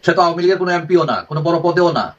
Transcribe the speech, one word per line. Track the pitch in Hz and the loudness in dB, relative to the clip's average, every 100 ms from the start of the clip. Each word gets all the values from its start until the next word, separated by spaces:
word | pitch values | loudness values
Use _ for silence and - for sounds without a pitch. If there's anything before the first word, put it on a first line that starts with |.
সে | - | 0
তো | 170 | 2
আওয়ামী | 170 165 | 2 2
লীগের | 175 190 | 0 0
কোনো | 180 | 0
এমপিও | 175 156 180 | -2 0 0
না, | 147 104 - | 2 -4 -4
কোনো | 151 | -4
বড় | 156 165 | -2 0
পদেও | 170 170 175 | 0 2 2
না। | 131 101 | 0 -6